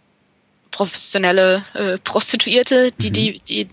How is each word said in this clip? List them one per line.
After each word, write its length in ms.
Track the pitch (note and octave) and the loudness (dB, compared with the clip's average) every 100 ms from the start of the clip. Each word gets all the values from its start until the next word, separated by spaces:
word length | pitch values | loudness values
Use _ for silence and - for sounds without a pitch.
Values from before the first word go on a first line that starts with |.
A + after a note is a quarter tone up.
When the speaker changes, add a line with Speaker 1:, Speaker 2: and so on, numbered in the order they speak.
| _ _ _ _ _ _ _ | _ _ _ _ _ _ _
Speaker 1:
professionelle, 920 | - G3 - - G3 F#3 F#3+ F#3 F#3+ G3 | -6 -4 -6 -6 0 2 4 4 2 -4
äh, 240 | - G3+ F#3 | -6 -4 -4
Prostituierte, 960 | - - - A#3 - B3 B3 B3+ B3+ - | -4 -2 -2 -2 0 2 4 4 2 0
die, 120 | G#3+ | -2
Speaker 2:
Mhm. 40 | |
Speaker 1:
die, 280 | G3+ A3 - - | 0 -2 -4 -6
die 220 | G#3 G3 | -6 -6